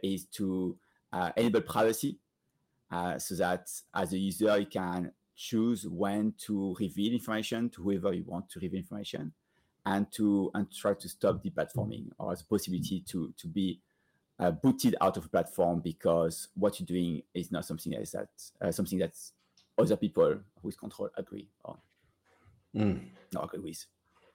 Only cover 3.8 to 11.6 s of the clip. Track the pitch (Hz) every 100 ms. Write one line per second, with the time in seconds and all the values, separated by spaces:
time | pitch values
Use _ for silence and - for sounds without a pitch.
3.8 | - - 92 92 98 90 107 104 98 98
4.8 | 90 90 87 - _ - - 113 117 113
5.8 | 92 87 98 104 110 - - 104 98 90
6.8 | 98 95 104 120 113 110 107 117 117 -
7.8 | 92 98 98 90 87 87 - 170 175 190
8.8 | - 208 202 - 160 - _ _ _ _
9.8 | 98 98 101 - 107 101 95 101 98 -
10.8 | 104 98 90 - 101 90 98 80